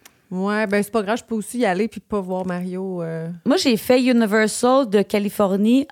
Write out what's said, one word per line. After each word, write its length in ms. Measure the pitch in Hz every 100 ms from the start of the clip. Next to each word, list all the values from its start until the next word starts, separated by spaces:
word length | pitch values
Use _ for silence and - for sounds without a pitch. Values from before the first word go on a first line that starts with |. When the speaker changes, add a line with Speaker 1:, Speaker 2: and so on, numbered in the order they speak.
| - _ -
Speaker 1:
Ouais, 360 | 185 196 214 214
ben 160 | 202
c'est 80 | 208
pas 120 | 226
grave, 140 | 190 240
je 40 |
peux 120 | - 220
aussi 240 | - 247
y 60 | 214
aller 220 | 180 226
puis 120 | 202
pas 180 | - 208
voir 260 | 185 185 185
Mario, 560 | 180 185 185 190 180
euh. 260 | 165 160 165 175 -
Speaker 2:
Moi, 120 | 359
j'ai 200 | 285 220
fait 240 | - 254
Universal 840 | 254 233 220 220 214 - 247 262 240
de 120 | 202
Californie 840 | 196 208 202 - 202 196 214 254 -